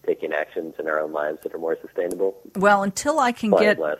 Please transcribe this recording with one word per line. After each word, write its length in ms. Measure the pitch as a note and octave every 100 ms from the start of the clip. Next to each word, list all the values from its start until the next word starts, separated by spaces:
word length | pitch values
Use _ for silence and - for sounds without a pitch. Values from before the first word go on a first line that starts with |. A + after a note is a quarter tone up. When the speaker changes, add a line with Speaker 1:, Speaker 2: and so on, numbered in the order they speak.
| -
Speaker 1:
taking 260 | E2 D#2+
actions 420 | D2+ D#2 F2+ D#2+ -
in 80 | D#2
our 140 | D#2
own 100 | D#2
lives 280 | D#2 D2+ D#2
that 100 | -
are 40 | E2
more 180 | E2 D#2+
sustainable. 560 | - - F2 F2+ F#2+ - -
Speaker 2:
Well, 280 | G3 G3+ G3+
until 360 | G3+ - D4 D#4
I 140 | B3
can 180 | A#3+ A3
Speaker 1:
Flying 140 | F#3+
Speaker 2:
get, 140 | G#3+ G3+
Speaker 1:
less, 200 | D3+ D3+